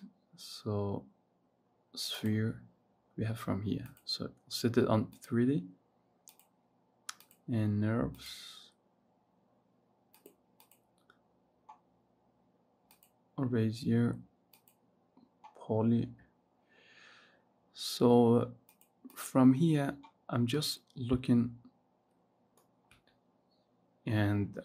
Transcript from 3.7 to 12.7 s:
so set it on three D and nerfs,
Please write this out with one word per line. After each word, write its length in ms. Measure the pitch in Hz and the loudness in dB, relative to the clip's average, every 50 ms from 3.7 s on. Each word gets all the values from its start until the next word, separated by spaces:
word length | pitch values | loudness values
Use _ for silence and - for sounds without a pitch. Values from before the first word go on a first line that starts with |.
| 101 - 120 - - - - | -4 -4 -6 -10 -16 -16 -10
so 240 | - - - - - - _ _ - | -10 -8 -8 -8 -12 -12 _ _ -12
set 280 | - - - 120 117 | -8 -2 -2 2 2
it 100 | 123 - - | 2 2 4
on 200 | 113 110 - - - - | 2 2 0 -2 -8 -18
three 240 | - - 120 117 120 | -10 -4 0 0 2
D 180 | 127 143 170 - - - _ _ _ _ _ _ _ _ _ _ - - _ - _ _ _ _ _ _ _ _ _ _ _ _ - - _ - _ _ _ - - | 2 0 -2 -4 -8 -16 _ _ _ _ _ _ _ _ _ _ -20 -20 _ -20 _ _ _ _ _ _ _ _ _ _ _ _ -18 -18 _ -20 _ _ _ -10 -6
and 300 | 123 110 107 107 104 104 | -2 -2 0 0 0 0
nerfs, 880 | 107 107 110 120 131 - - - - - - - - - - - - - _ _ _ _ _ _ _ _ _ _ _ _ _ _ _ _ _ _ _ _ _ _ _ _ _ _ _ _ _ _ - - _ _ _ _ _ _ _ _ _ _ _ _ _ _ _ _ - _ _ _ _ _ _ _ _ _ _ - - _ _ _ _ _ _ _ _ _ _ _ _ _ _ _ _ _ _ _ | 0 0 0 0 -2 -4 -6 -10 -16 -18 -16 -18 -18 -20 -20 -20 -20 -20 _ _ _ _ _ _ _ _ _ _ _ _ _ _ _ _ _ _ _ _ _ _ _ _ _ _ _ _ _ _ -20 -20 _ _ _ _ _ _ _ _ _ _ _ _ _ _ _ _ -20 _ _ _ _ _ _ _ _ _ _ -20 -20 _ _ _ _ _ _ _ _ _ _ _ _ _ _ _ _ _ _ _